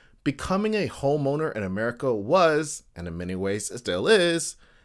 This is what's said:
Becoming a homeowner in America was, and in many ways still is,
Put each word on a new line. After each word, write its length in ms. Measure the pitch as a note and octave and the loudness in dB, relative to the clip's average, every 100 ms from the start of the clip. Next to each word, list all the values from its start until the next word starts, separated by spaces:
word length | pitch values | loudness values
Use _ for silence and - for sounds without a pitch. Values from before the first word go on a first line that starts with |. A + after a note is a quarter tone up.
| _ _ | _ _
Becoming 520 | C#3+ C#3 - F#3+ G#3+ | -4 -2 -2 0 0
a 140 | G#3+ C#3 | 0 -2
homeowner 640 | - C#3 D3+ C3+ D3 D#3 | -2 0 2 0 0 -2
in 80 | A2 | -4
America 520 | F#2+ F#2+ A#2 A#2+ C3+ | -4 -2 -4 -2 -2
was, 720 | A2 G#2 F#3 E3 D3+ D3+ - - - | 0 2 4 6 4 -2 -8 -14 -12
and 100 | F2 | -8
in 120 | E2+ | -6
many 160 | F2 | -6
ways 360 | F#2 G2 G#2 - A#2 | -4 -2 -2 -6 -8
still 320 | - F2+ D#3 | -4 0 4
is, 480 | G#3+ F3 E3 - - - _ | 4 4 0 -4 -10 -20 _